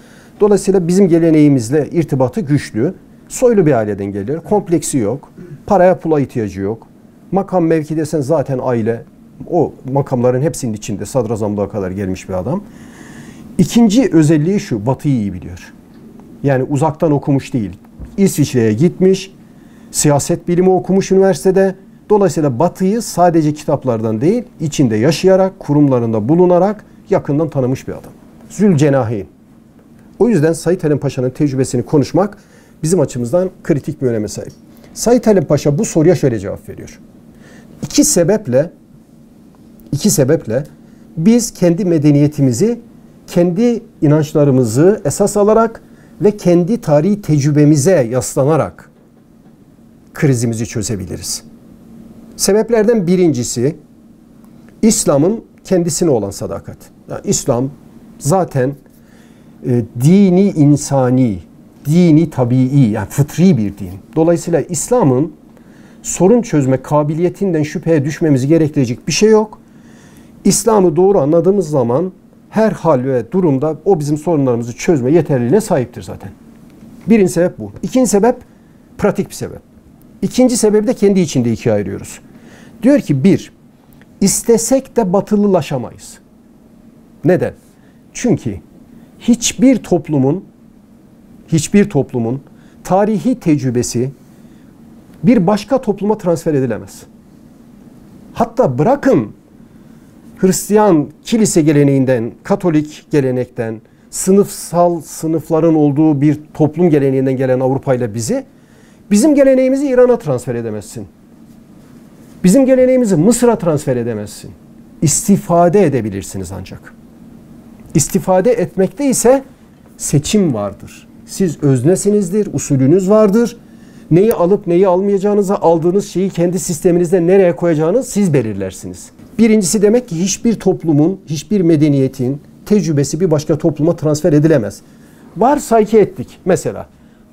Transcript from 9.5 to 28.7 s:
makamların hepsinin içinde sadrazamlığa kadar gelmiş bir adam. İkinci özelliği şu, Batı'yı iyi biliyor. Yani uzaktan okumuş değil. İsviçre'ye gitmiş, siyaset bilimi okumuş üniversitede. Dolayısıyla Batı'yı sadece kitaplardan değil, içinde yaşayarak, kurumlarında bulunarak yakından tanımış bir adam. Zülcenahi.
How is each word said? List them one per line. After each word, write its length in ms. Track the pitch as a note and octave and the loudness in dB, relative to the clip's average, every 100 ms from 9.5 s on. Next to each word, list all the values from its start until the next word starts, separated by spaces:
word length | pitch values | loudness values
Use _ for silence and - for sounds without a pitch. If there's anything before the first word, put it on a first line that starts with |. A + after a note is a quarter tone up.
| F3 A#2 - C3 | -2 -2 -6 -6
makamların 500 | C3+ C#3 B2 B2 B2+ | -4 -2 0 0 0
hepsinin 320 | D#3+ - A#2+ | -2 -4 -8
içinde 320 | G#2 - G2 G#2 | -8 -8 -10 -6
sadrazamlığa 640 | C3+ G#2+ G#2+ G#2+ G#2 G2 | -4 -4 -4 -4 -4 -6
kadar 220 | A2 F#2 | -6 -8
gelmiş 380 | F#2 F#2+ F#2 - | -6 -6 -8 -8
bir 40 | |
adam. 300 | F#2 G2 F#3+ - - - - - - - - - - | -8 -6 -8 -10 -20 -20 -20 -20 -20 -20 -20 -6 -2
İkinci 520 | - A#3+ A3+ A3+ A3 | 0 2 4 2 2
özelliği 460 | E3 D3+ D#3+ E3 G3+ | 4 4 2 0 -2
şu, 260 | - A2 A2+ | -4 -4 -4
Batı'yı 300 | C3 D3 B2+ | -2 -2 -2
iyi 180 | G2 | -4
biliyor. 400 | F2+ F2 F2+ - - - - - - - - | -8 -14 -18 -20 -20 -20 -20 -20 -20 -20 -4
Yani 200 | C#3 C3 | 0 0
uzaktan 480 | B2+ C#3 D#3 C#3+ E3 | 0 0 -2 0 0
okumuş 420 | C#3+ D3+ C#3 - | 0 0 -2 -2
değil. 180 | B2+ F#2+ - - - - - | -4 -6 -10 -20 -20 -8 0
İsviçre'ye 560 | F#3+ D3+ C3 B2+ A2+ | 0 2 0 2 2
gitmiş, 600 | G#2+ F3 - F#3 F#3+ - - - - - - - | 2 0 2 2 0 -4 -20 -20 -20 -20 -20 -12
siyaset 560 | - D3 C#3+ - E3+ - | -2 0 0 0 -4 -2
bilimi 220 | E3+ F#3 | 0 2
okumuş 420 | F#3 F#3 F#3+ F#3 | 2 0 0 2
üniversitede. 640 | F#3+ F#3+ F3+ F#3+ F#3+ F#3+ F#3 - - - | 2 2 2 0 2 0 -2 -14 -10 0
Dolayısıyla 500 | G#3 F#3 E3+ D3 A#2 | 2 2 0 -2 0
Batı'yı 420 | F3 - F#3+ A#3 | -2 0 -2 -2
sadece 520 | - - F3 E3 D3+ | -4 0 2 2 0
kitaplardan 680 | D3 - C#3+ B2+ A2+ A2 A2 | -2 -4 -2 -2 -2 -2 -2
değil, 220 | D3+ A#3+ - - | 0 -2 -4 -8
içinde 360 | D3 - B2 G#2+ | -6 0 0 2
yaşayarak, 640 | C#3 - F#3 F#3+ F#3+ - | 0 2 2 2 2 -4
kurumlarında 720 | - D3 C#3+ B2+ A#2 A2+ G#2+ | -2 2 2 2 0 -2 0
bulunarak 560 | E3+ F3+ F3 G3 G#3 - - - | 2 4 4 2 -2 -12 -16 -4
yakından 400 | F#3 - C#3+ D#3 | -2 -2 -2 -2
tanımış 380 | C#3+ B2 C3 - | -2 -2 -4 -8
bir 60 | |
adam. 180 | D#2+ - - - - - | -16 -16 -20 -20 -20 -12
Zülcenahi. 800 | - G#3 | 0 2